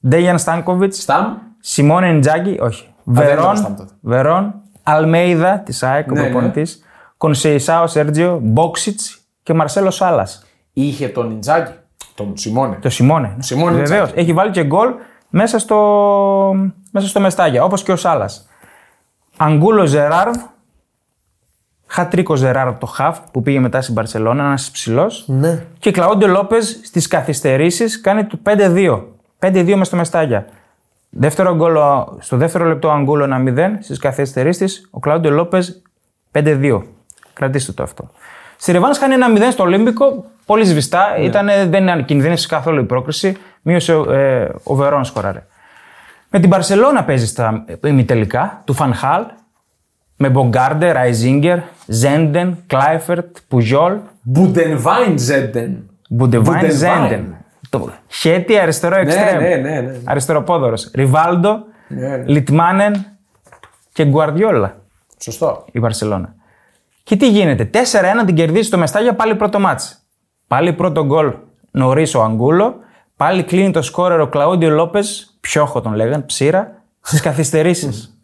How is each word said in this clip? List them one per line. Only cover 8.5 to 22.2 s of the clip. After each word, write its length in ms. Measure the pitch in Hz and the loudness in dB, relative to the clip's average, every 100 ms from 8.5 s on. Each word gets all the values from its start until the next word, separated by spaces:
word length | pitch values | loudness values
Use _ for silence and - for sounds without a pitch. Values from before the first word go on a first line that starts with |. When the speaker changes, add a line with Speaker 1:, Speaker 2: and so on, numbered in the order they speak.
| 117 165 165 - 208 - - _ _ | 2 0 -2 -6 -6 -10 -14 _ _
Speaker 1:
και 120 | - | -2
Μαρσέλο 360 | 165 151 - 190 | 0 0 0 -2
Σάλας. 540 | 185 185 151 95 - _ _ _ | 0 0 0 -2 -10 _ _ _
Speaker 2:
Είχε 360 | - 139 139 135 | -4 -4 -4 -6
τον 220 | - 113 | -6 -6
Ιντζάκη, 420 | 110 107 160 - - _ _ - | -6 -2 -2 -2 -12 _ _ -20
τον 220 | - 104 90 | -12 -10 -8
Σιμώνε. 420 | 110 117 131 95 | -4 -2 -2 -2
Speaker 1:
Το 80 | 127 | -6
Σιμώνε. 460 | - 123 160 117 101 | 2 2 2 -2 -6
Speaker 2:
Σιμώνε 380 | 131 127 170 170 | -6 -2 0 0
Speaker 1:
Βεβαίως. 240 | 143 196 165 | 2 0 0
Speaker 2:
Ιντζάκη. 120 | - | 0
Speaker 1:
Έχει 120 | 170 | 0
βάλει 180 | 165 208 | 2 0
και 140 | 185 | 0
γκολ 240 | 147 170 240 247 - _ _ | 0 2 0 -2 -14 _ _
μέσα 300 | 165 226 226 | 0 0 0
στο... 200 | 214 214 208 208 202 202 196 196 196 190 190 - _ | 0 2 4 4 4 2 2 2 0 0 -2 -6 _
μέσα 160 | 196 196 | -4 -2
στο 120 | 202 | 0
Μεστάγια, 440 | 196 - 170 123 | 0 2 0 2
όπως 180 | 170 190 | 0 0
και 100 | - | -2
ο 40 | 180 | -2
Σάλας. 520 | 180 156 101 - _ _ - _ _ _ _ _ _ - | 0 -2 -4 -10 _ _ -20 _ _ _ _ _ _ -2
Αγκούλο 500 | 156 151 180 220 165 | 2 4 4 4 4
Ζεράρδ, 500 | 147 147 165 214 240 - _ _ _ _ _ _ _ _ _ _ _ _ _ _ | 2 2 2 0 -2 -8 _ _ _ _ _ _ _ _ _ _ _ _ _ _
χατρίκο 480 | - 175 175 | -4 -2 -2